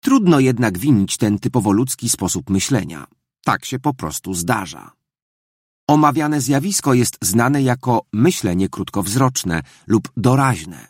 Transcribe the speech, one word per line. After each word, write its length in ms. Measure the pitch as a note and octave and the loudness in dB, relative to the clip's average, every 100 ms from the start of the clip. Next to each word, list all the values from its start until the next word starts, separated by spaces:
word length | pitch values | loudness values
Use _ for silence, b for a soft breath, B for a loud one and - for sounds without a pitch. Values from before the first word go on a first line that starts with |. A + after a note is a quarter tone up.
Trudno 400 | - C4 F#3 D3+ | 4 4 4 4
jednak 380 | C3 A#2+ A#2+ F2+ | 4 2 0 0
winić 380 | C#3 A#2+ G2 - | 2 2 2 0
ten 220 | A2 G2+ | 0 0
typowo 340 | C#3 B2+ G#2 | -2 0 2
ludzki 360 | G2+ C3 - A#2+ | 2 0 -4 -6
sposób 420 | - - F#2 - | -4 -2 -4 -2
myślenia. 560 | F#2+ - B2+ D#2+ D2+ - _ _ _ | -2 0 -2 -4 -12 -18 _ _ _
Tak 200 | - G#2+ | -4 -4
się 140 | - B2+ | -4 -4
po 160 | D3 | -4
prostu 400 | C3+ D#2+ - - | -4 -6 -8 -8
zdarza. 580 | F#2 F2 A2 F#2 D#2+ - _ _ _ _ _ _ _ _ _ - | -6 -4 -4 -4 -14 -20 _ _ _ _ _ _ _ _ _ 0
Omawiane 520 | D3+ D3+ C#3+ D3+ D3+ | 4 4 2 -2 -2
zjawisko 540 | B2+ C#3 E3+ G3 C#3+ | 0 0 0 -2 0
jest 240 | B2 A#2 - | 2 2 -2
znane 400 | - G#2 A#2+ C#3+ | -2 0 2 2
jako 400 | C3 B2 B2+ A#2 - | 0 0 0 -2 -2
myślenie 560 | G#2 C#3+ F#3 G#2+ F2 F#2+ | 2 2 2 -2 -2 -2
krótkowzroczne 960 | - F2+ G2+ G2 A2+ C3 B2+ F#2 E2 - b b | -4 -8 -6 -4 0 0 0 -4 -4 -6 b b
lub 220 | G#2+ - - | 0 0 -2
doraźne. 720 | A#2+ C3 C3+ A2+ E2 F2 - | 2 2 2 -2 -8 -18 -20